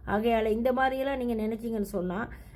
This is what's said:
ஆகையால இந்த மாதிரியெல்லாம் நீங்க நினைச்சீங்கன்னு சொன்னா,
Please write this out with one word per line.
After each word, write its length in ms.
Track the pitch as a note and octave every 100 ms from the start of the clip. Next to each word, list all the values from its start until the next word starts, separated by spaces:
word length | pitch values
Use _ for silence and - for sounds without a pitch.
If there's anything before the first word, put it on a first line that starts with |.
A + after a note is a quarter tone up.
| -
ஆகையால 400 | G3+ A3+ A3+ A3
இந்த 280 | G#3+ A#3+
மாதிரியெல்லாம் 520 | B3+ C4 C4 C4 C4+ A#3+
நீங்க 220 | A#3 G#3+
நினைச்சீங்கன்னு 340 | A3 A#3 A3+
சொன்னா, 480 | G3+ G3+ F3+ F3+ - - -